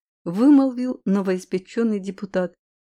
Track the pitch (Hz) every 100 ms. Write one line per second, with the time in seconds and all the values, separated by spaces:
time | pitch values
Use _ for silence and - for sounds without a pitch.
0 | _ _ 175 180 269 277 269 240 254 -
1 | - 202 190 185 - 185 185 - 226 208
2 | 190 190 208 185 175 _ _ _ _